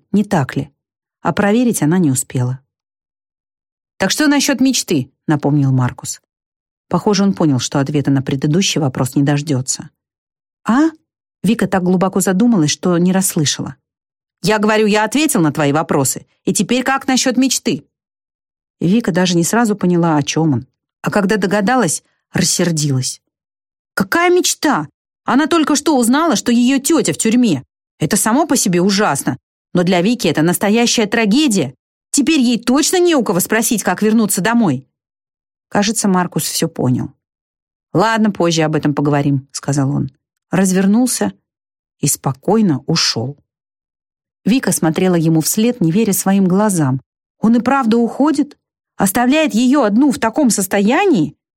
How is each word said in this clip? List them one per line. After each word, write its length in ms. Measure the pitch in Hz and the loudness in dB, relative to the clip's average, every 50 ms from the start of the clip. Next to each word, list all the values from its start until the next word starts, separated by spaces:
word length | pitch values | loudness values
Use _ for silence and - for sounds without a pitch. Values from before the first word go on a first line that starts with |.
| _ _ | _ _
не 140 | - 202 208 | -2 -2 0
так 320 | - 202 156 131 - - | 0 0 -2 -2 -2 -4
ли? 140 | 139 143 - _ _ _ _ _ _ _ _ _ _ | -8 -8 -8 _ _ _ _ _ _ _ _ _ _
А 120 | - 170 | -6 -4
проверить 500 | 165 - 202 202 214 240 254 240 190 - | -2 0 0 0 2 2 2 0 0 0
она 160 | 151 147 175 190 | 0 0 2 2
не 120 | 175 139 | 2 0
успела. 480 | 127 - - - - 127 123 123 131 - _ _ _ _ _ _ _ _ _ _ _ _ _ _ _ _ _ _ _ _ _ _ _ _ _ _ _ _ | 0 -2 -6 -6 -4 -4 -4 -4 -4 -8 _ _ _ _ _ _ _ _ _ _ _ _ _ _ _ _ _ _ _ _ _ _ _ _ _ _ _ _
«Так 120 | 190 185 | -4 -2
что 160 | - - 302 | 0 0 2
насчёт 340 | 285 294 277 - - 269 - | 2 2 2 2 0 0 2
мечты?» 520 | 269 269 247 - - - 185 139 123 - _ _ _ | 2 2 2 0 -2 -2 -2 -2 -2 -4 _ _ _
напомнил 460 | - 151 143 - 143 147 147 139 135 | -2 -2 0 0 0 2 2 2 2
Маркус. 480 | 131 127 123 120 - - - - - - _ _ _ _ _ _ _ _ _ _ _ _ _ _ | 2 2 0 -2 -4 -8 -12 -14 -14 -14 _ _ _ _ _ _ _ _ _ _ _ _ _ _
Похоже, 300 | 175 170 - 214 202 185 | -4 0 0 0 2 2
он 100 | 202 196 | 2 0
понял, 260 | - - 175 151 135 120 | 0 0 0 0 0 0
что 220 | - - - 143 | -2 -2 -2 -2
ответа 300 | 139 151 151 147 135 139 | -2 0 -2 -2 0 0
на 100 | 139 135 | 0 0
предыдущий 580 | 135 - 143 135 - 151 147 190 196 - - - | 0 -2 -4 -2 -2 0 0 0 0 0 -2 -2
вопрос 380 | 151 131 - - 131 131 - | -2 -2 -2 -4 -4 -2 0
не 60 | 147 | 0
дождётся. 680 | 143 147 147 143 147 160 139 127 131 - - - - - _ _ _ _ _ _ _ _ _ _ _ _ _ _ | 0 0 0 -2 -2 -4 -4 -4 -4 -6 -8 -10 -10 -18 _ _ _ _ _ _ _ _ _ _ _ _ _ _
«А?» 280 | _ - 226 277 311 320 - _ _ _ _ _ _ _ _ _ | _ 0 2 2 2 0 -2 _ _ _ _ _ _ _ _ _
Вика 240 | - 185 233 - 196 | -2 -2 0 0 0
так 160 | - 196 185 | 0 0 0
глубоко 380 | 180 180 185 175 190 185 - 196 | 2 2 2 2 0 0 0 0
задумалась, 500 | - 196 185 185 240 240 233 175 151 147 | 0 0 0 2 2 2 2 2 2 0
что 280 | - - - 180 175 170 | -2 -2 -2 0 0 2
не 140 | 175 185 | 2 2
расслышала. 640 | 190 190 190 - - 170 147 - - - - - - - _ _ _ _ _ _ _ _ _ _ _ _ | 2 0 -2 -2 -2 -2 -2 -2 -2 -6 -8 -12 -14 -18 _ _ _ _ _ _ _ _ _ _ _ _
«Я 160 | - 185 214 214 | -2 -2 0 0
говорю, 280 | 214 214 220 214 220 | 2 0 2 2 2
я 180 | 208 202 214 220 | 2 2 0 0
ответил 360 | 214 - 294 311 302 - 202 | 0 0 0 0 0 0 0
на 140 | 160 151 139 | 0 0 0
твои 180 | 160 151 143 | 0 0 0
вопросы. 540 | 139 156 165 - - 147 135 135 - - - _ _ _ _ | 0 -2 -2 0 0 0 0 -2 -4 -8 -12 _ _ _ _
И 80 | 202 | -4
теперь 300 | 190 - 196 - 240 254 | -2 -2 -2 0 -2 -2
как 260 | 247 269 269 269 269 - | 0 -2 -4 -2 -2 -2
насчёт 300 | 262 240 - 262 214 254 | -2 0 0 0 0 0
мечты?» 480 | 269 254 - - - 233 160 147 - _ _ _ _ _ _ _ _ _ _ _ _ _ _ _ _ _ _ _ | 0 0 -2 -2 -4 -4 -6 -6 -8 _ _ _ _ _ _ _ _ _ _ _ _ _ _ _ _ _ _ _
Вика 320 | - 170 202 240 233 208 | -2 0 0 0 0 0
даже 280 | 160 180 185 175 180 170 | 0 0 0 0 0 0
не 40 | |
сразу 320 | 170 - - 233 240 208 208 | 0 0 0 0 0 0 0
поняла, 440 | 202 190 180 175 170 170 170 156 147 | 0 0 0 2 2 2 2 0 0
о 40 | |
чём 300 | 139 - - 156 165 156 | -2 -2 -2 -2 0 0
он. 140 | 131 113 - - _ _ _ _ _ _ | 0 -2 -4 -10 _ _ _ _ _ _
А 100 | - 165 | -8 -4
когда 280 | - 208 196 190 220 202 | -2 -2 0 0 0 0
догадалась, 640 | 196 185 196 214 196 240 254 262 208 156 - - - _ _ _ _ _ | 0 0 0 0 0 2 2 2 0 0 -2 -6 -10 _ _ _ _ _
рассердилась. 920 | - - 170 - - - 175 170 160 151 151 143 135 127 127 - - - _ _ _ _ _ _ _ _ _ _ _ _ _ _ _ | -4 -2 -2 0 0 0 0 0 0 -2 -2 -2 -2 -2 -4 -6 -10 -12 _ _ _ _ _ _ _ _ _ _ _ _ _ _ _
«Какая 340 | - 196 - - 339 349 359 | -6 -4 -2 0 0 2 2
мечта? 580 | 359 359 - - - - - 403 226 156 151 - _ _ _ _ _ _ _ | 2 2 0 -2 -4 -2 -2 0 0 -2 -4 -8 _ _ _ _ _ _ _
Она 220 | - 226 269 311 | 0 0 0 2
только 300 | 302 339 330 302 - 302 | 2 2 0 2 2 0
что 200 | - - 330 294 | 0 0 0 0
узнала, 400 | 247 233 214 254 294 330 330 226 | 2 2 2 2 2 2 0 0
что 160 | 190 - 247 | 0 0 0
её 260 | 233 240 240 247 277 254 | 2 2 4 2 2 0
тётя 360 | 269 - 330 269 190 - 240 | 0 0 0 0 0 -2 -4
в 20 | |
тюрьме. 480 | - - 226 226 247 247 208 147 123 - _ _ _ _ _ _ _ | -2 0 2 2 2 2 2 0 -2 -4 _ _ _ _ _ _ _
Это 180 | 151 - - 180 | -2 -2 -2 0
само 280 | - 220 220 294 349 | 0 0 0 0 0
по 80 | 294 285 | 0 0
себе 280 | - - 208 170 175 | 0 0 0 0 2
ужасно. 560 | 175 208 196 196 214 170 143 - - 147 131 - _ _ _ _ _ _ | 0 0 0 0 0 0 -2 -2 -4 -6 -6 -6 _ _ _ _ _ _
Но 100 | - 170 | -2 -2
для 200 | 175 175 196 175 | 0 2 0 2
Вики 260 | 185 226 247 - - 190 | 2 0 -2 0 -2 -2
это 140 | 196 160 | 0 2
настоящая 640 | 151 175 170 - 220 202 214 233 240 220 - 240 214 | 0 0 0 0 0 0 2 2 2 0 0 0 -2
трагедия. 680 | 202 - 233 226 202 208 294 311 269 202 190 135 117 - _ _ _ _ _ _ _ | 0 0 0 0 2 2 2 2 2 0 0 -2 -4 -8 _ _ _ _ _ _ _
Теперь 300 | - 294 240 - 320 302 | -2 0 0 2 2 2
ей 180 | 233 247 240 - | 2 2 0 0
точно 360 | - - 247 302 339 - 381 359 | 0 0 0 2 2 2 2 2
не 140 | 349 349 320 | 2 2 2
у 100 | 269 202 | 2 0
кого 160 | - 185 175 | 0 0 -2
спросить, 420 | - - 220 220 226 - 233 190 | -2 0 -2 -2 0 0 -2 -2
как 200 | - 190 180 - | -2 -4 -2 0
вернуться 400 | 208 220 220 233 214 196 - 196 | 0 2 2 2 2 0 -2 -2
домой». 440 | 175 220 240 233 226 165 127 127 - _ _ _ _ _ _ _ _ _ _ _ _ _ _ _ _ _ | -2 0 0 2 2 2 0 -4 -6 _ _ _ _ _ _ _ _ _ _ _ _ _ _ _ _ _
«Кажется, 340 | - 202 202 220 214 - - | -2 -2 -2 0 -2 -2 0
Маркус 360 | 202 185 180 175 - - 160 | 0 0 0 0 -2 -4 -6
всё 260 | - - - - 165 160 | -6 -4 -4 -4 -4 -4
понял». 440 | - - - 127 127 - - - - _ _ _ _ _ _ _ _ _ _ _ _ _ _ _ - | -4 -2 -2 0 0 -2 -4 -8 -12 _ _ _ _ _ _ _ _ _ _ _ _ _ _ _ -2
«Ладно, 360 | 156 202 226 226 220 220 208 | 0 0 2 2 2 0 0
позже 300 | 190 - 175 170 160 160 | 0 0 0 0 2 0
об 140 | 156 151 156 | 0 0 -2
этом 200 | 151 - 151 143 | 0 -2 -2 -2
поговорим», — 540 | 151 143 147 147 143 143 143 139 131 135 _ | 0 0 0 0 0 0 0 0 -2 -4 _
сказал 380 | - - - - 139 143 135 135 | -14 -10 -6 -4 -2 -2 -2 -2
он. 200 | 143 139 127 131 - _ _ _ _ _ _ _ | -2 -4 -6 -6 -10 _ _ _ _ _ _ _
Развернулся 840 | - 180 196 185 180 190 196 196 208 240 254 247 - - 208 196 - _ _ _ _ _ _ _ _ _ _ _ _ _ | -2 0 0 2 2 2 2 2 2 2 2 0 -2 -4 -4 -6 -6 _ _ _ _ _ _ _ _ _ _ _ _ _
и 80 | - 143 | -4 -4
спокойно 760 | - - - 143 131 - - 170 208 226 214 180 135 127 - | -4 -4 -4 -6 -6 -4 -2 0 2 2 2 2 0 -2 -2
ушёл. 520 | - 165 165 - - - 117 117 139 147 - _ _ _ _ _ _ _ _ _ _ _ _ _ _ _ _ _ _ _ _ _ | -4 -2 -2 -2 -2 -4 -4 -6 -8 -10 -14 _ _ _ _ _ _ _ _ _ _ _ _ _ _ _ _ _ _ _ _ _
Вика 260 | 190 - 269 - 196 | -2 -2 0 0 -2
смотрела 440 | 165 - - 160 156 185 185 185 175 | -2 -2 -2 -2 0 0 0 2 2
ему 260 | 170 156 165 160 160 | 2 2 2 2 0
вслед, 400 | 151 - - 220 220 240 240 - | 0 -2 -2 0 0 0 0 0
не 100 | 165 160 | -2 0
веря 220 | 160 220 226 196 | 0 0 0 0
своим 340 | 185 - - 196 196 196 190 | -2 -2 0 0 2 2 2
глазам. 540 | 175 180 202 214 214 185 165 147 131 131 131 - _ _ _ _ _ _ _ | 2 2 2 0 0 0 0 0 0 -2 -4 -6 _ _ _ _ _ _ _
Он 160 | - 226 233 | 0 2 2
и 40 | 247 | 2
правда 360 | 240 247 269 277 269 220 226 | 0 0 -2 0 0 0 2
уходит? 600 | 233 233 220 - - 277 311 277 302 277 - - _ _ _ _ _ _ _ _ - | 2 0 -2 0 0 0 0 2 0 -2 -4 -8 _ _ _ _ _ _ _ _ -2
Оставляет 560 | 190 190 - 247 240 247 294 311 311 247 202 | -2 0 0 0 2 2 2 2 2 0 0
её 300 | 220 254 247 277 302 233 | 0 2 2 2 2 2
одну 260 | 208 196 233 302 277 | 2 2 2 2 2
в 80 | 226 - | 2 0
таком 320 | 233 226 226 311 302 226 | -4 -2 0 0 2 2
состоянии? 840 | - 208 190 - - 202 196 214 269 349 415 381 285 175 151 - - _ _ _ _ | 2 0 -2 -2 0 0 2 2 2 2 2 2 2 2 0 -2 -6 _ _ _ _